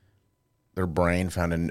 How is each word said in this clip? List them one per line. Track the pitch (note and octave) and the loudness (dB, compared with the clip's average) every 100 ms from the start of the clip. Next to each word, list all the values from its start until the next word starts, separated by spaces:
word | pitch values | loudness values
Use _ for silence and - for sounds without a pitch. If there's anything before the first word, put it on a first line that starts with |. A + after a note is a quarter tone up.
| _ _ _ _ _ _ _ | _ _ _ _ _ _ _
their | - F#2 | -4 -2
brain | D#2 F2 F2+ F#2 | 2 2 2 0
found | F2+ F2 | -2 -2
an, | E2+ E2+ | 0 -2